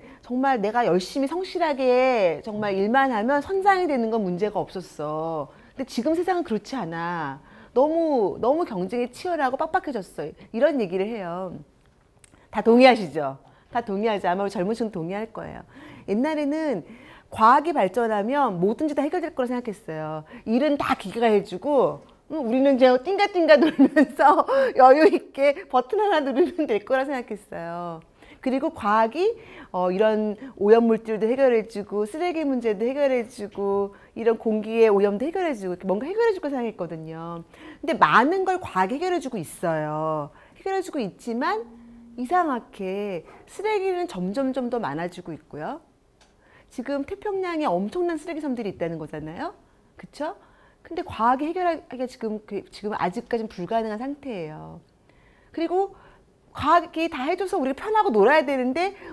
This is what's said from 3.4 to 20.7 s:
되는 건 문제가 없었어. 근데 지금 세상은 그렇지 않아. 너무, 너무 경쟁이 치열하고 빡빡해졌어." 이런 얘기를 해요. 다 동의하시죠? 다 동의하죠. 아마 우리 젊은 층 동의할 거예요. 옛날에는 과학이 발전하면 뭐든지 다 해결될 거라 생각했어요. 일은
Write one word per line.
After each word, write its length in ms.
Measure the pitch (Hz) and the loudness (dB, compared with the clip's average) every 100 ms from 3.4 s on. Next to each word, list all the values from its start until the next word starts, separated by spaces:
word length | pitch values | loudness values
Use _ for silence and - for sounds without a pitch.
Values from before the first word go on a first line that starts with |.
| 285 392 392 381 349 | 0 0 2 2 2
되는 240 | 262 220 | 0 0
건 140 | 226 | 0
문제가 340 | 185 175 208 190 | -2 -2 -2 -2
없었어. 920 | 147 190 170 - 151 156 165 156 139 - - - | -6 -8 -12 -10 -6 -4 -4 -6 -8 -14 -16 -12
근데 80 | |
지금 300 | 262 - 285 330 | -8 -4 0 0
세상은 260 | 359 359 | 0 -2
그렇지 320 | - 214 - | -2 -4 -4
않아. 640 | 262 170 165 170 175 143 135 - - - | -8 -6 -6 -6 -4 -6 -10 -16 -20 -4
너무, 640 | 240 302 330 320 262 180 - | 2 2 2 0 2 0 0
너무 240 | 226 320 | 0 0
경쟁이 480 | 349 190 190 240 240 | -2 -4 -4 -4 -6
치열하고 440 | - 359 320 254 269 | -6 -6 -2 -2 -2
빡빡해졌어." 720 | 320 370 339 233 175 - 151 - - | -2 -2 -4 -8 -8 -10 -12 -12 -10
이런 300 | 226 294 285 | 0 2 2
얘기를 260 | 185 185 208 | -2 -2 -4
해요. 480 | 233 175 180 185 147 147 _ _ _ _ _ _ _ _ | -6 -8 -8 -10 -12 -18 _ _ _ _ _ _ _ _
다 120 | 220 | 0
동의하시죠? 760 | 226 240 262 226 175 151 139 135 - _ _ | 6 8 8 6 0 -4 -6 -6 -16 _ _
다 100 | 240 | -6
동의하죠. 480 | 233 196 220 202 185 | -4 -2 -2 0 0
아마 140 | 185 | -2
우리 80 | 202 | -2
젊은 240 | 202 185 | -2 -2
층 160 | 233 220 | -2 -4
동의할 420 | 185 165 202 220 | -6 -6 -8 -10
거예요. 280 | - 165 - - 269 302 - - | -12 -14 -14 -18 -20 -20 -12 -4
옛날에는 760 | 208 302 302 285 311 311 190 - 220 - - - | 0 0 0 -2 -2 -2 -4 -8 -18 -20 -20 -10
과학이 420 | - 226 285 311 | 4 6 6 4
발전하면 880 | 294 190 240 226 208 214 285 247 170 | 2 2 2 0 0 0 2 0 2
뭐든지 340 | 196 226 302 | 0 2 -2
다 80 | 285 | 0
해결될 320 | 294 359 311 | -2 -2 -4
거라 120 | 294 247 | -4 -4
생각했어요. 800 | 247 240 190 - 156 156 156 - 240 | -4 -6 -10 -8 -8 -6 -8 -10 -10
일은 320 | - 247 302 | -2 2 2